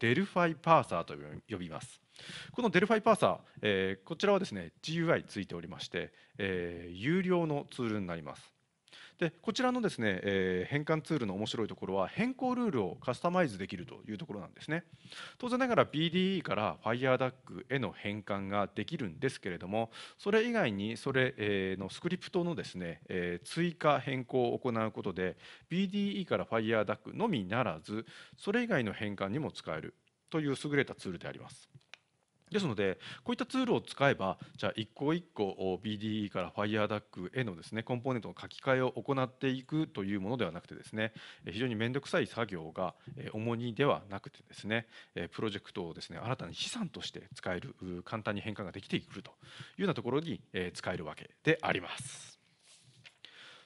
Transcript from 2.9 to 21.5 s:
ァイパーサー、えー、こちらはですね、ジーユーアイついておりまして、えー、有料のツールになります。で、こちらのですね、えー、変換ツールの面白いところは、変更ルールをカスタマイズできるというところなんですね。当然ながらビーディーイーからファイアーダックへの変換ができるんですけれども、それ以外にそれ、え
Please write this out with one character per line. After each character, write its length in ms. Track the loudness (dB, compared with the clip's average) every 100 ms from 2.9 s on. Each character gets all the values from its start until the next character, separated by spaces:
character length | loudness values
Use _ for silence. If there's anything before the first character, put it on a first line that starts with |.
ァ 40 | 6
イ 40 |
パ 100 | 6
ー 60 | 6
サ 80 | 6
ー、 120 | 4 -4 -2
え 360 | 2 4 2 0
ー、 40 | -6
こ 100 | 0
ち 100 | 4
ら 60 |
は 80 | 4
で 40 |
す 80 | 2
ね、 200 | -4 -8 -10
ジ 120 | -4
ー 20 | 0
ユ 120 | 4
ー 40 |
ア 40 | 2
イ 60 |
つ 160 | 0 -4
い 60 | -4
て 80 |
お 60 | -6
り 80 | -8
ま 100 | -10
し 100 | -6
て、 240 | -6 -6 -10 -16 -4
え 500 | -2 0 -2 -6 -10
ー、 40 |
有 280 | -4 0 2
料 240 | 4 2 2
の 220 | 0 -4
ツ 120 | -4
ー 60 | 0
ル 100 | 0
に 80 | -2
な 80 | -4
り 60 |
ま 120 | -8
す。 180 | -12 -18 _ _ _ _ -20 -20 -2
で、 140 | -2 -2
こ 100 | -4
ち 120 | 0
ら 80 | 2
の 80 | 2
で 80 | 0
す 100 | 2
ね、 220 | 2 2
え 420 | 2 4 4 2
ー、 60 | 0
変 140 | 0
換 180 | 2 0
ツ 100 | 2
ー 60 | 0
ル 80 | 0
の 80 |
面 140 | -2 -2
白 160 | -2
い 20 | -4
と 80 |
こ 120 | -4 -2
ろ 100 | 0
は、 100 | 0
変 280 | 0 -2
更 200 | 0 0
ル 120 | 0 2
ー 40 |
ル 120 | 2
を 120 | 0
カ 200 | -2 -4
ス 60 | 0
タ 100 | 2
マ 120 | 4
イ 60 | 2
ズ 100 | 0
で 80 | -6
き 100 | -6
る 80 |
と 160 | -10 -12 -8
い 40 |
う 60 | -8
と 80 | -6
こ 80 |
ろ 60 | -8
な 60 | -10
ん 80 |
で 60 | -12
す 100 | -4
ね。 140 | -4 -4 -16 -18 -14 -14 -8
当 100 | -2
然 100 | 0
な 80 | 4
が 80 |
ら 100 | 6 6
ビ 220 | 4 2
ー 40 |
デ 60 | 4
ィ 160 | 4
ー 20 | 2
イ 20 |
ー 40 |
か 120 | 0
ら 240 | 2 2 0
フ 60 | 0
ァ 40 |
イ 140 | 2 4
ア 80 | 4
ー 20 |
ダ 140 | 4
ッ 20 |
ク 320 | -2 -12 -12 -4
へ 120 | -2
の 100 | -2
変 320 | -2 -4 -4
換 240 | -2 -4 0
が 220 | 0 0
で 120 | -2
き 120 | -4 -4
る 120 | -4
ん 100 | -2
で 100 | -4
す 120 | -2
け 100 | -6
れ 80 | -6
ど 80 | -2
も、 240 | -2 -2 -6 -16 -8
そ 120 | 2
れ 160 | 2 4
以 60 |
外 180 | 2 2
に 260 | 0 -2 -2
そ 140 | 0
れ、 240 | 2 2 2
え 380 | 0